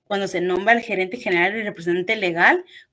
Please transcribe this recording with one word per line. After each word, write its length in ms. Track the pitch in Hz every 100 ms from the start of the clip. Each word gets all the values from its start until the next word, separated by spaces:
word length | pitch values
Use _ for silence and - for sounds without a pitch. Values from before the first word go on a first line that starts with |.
cuando 220 | - 202 190
se 120 | 185
nombra 320 | 180 180 202
el 80 | 233
gerente 380 | 233 190 185 -
general 360 | - 175 180 220
y 60 |
representante 540 | 208 - 170 175 180 220
legal 480 | 185 170 190 349 - - -